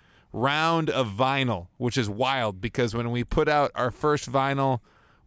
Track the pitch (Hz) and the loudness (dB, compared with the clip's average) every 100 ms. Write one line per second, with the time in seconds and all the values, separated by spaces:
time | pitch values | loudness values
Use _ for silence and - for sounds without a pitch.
0 | _ _ _ 107 131 151 160 165 156 135 | _ _ _ -2 0 2 2 2 0 0
1 | 113 98 131 139 127 92 87 - 123 131 | 0 0 0 2 0 -2 -6 -4 -2 0
2 | 104 101 127 135 110 92 113 - 120 117 | -2 0 0 0 -2 -4 -6 -2 -2 -2
3 | 117 120 120 160 151 147 139 - 123 - | -2 -4 -2 0 2 2 2 0 -4 -2
4 | 151 147 - 135 135 139 135 123 _ _ | 0 0 0 -2 0 0 0 -2 _ _
5 | _ _ | _ _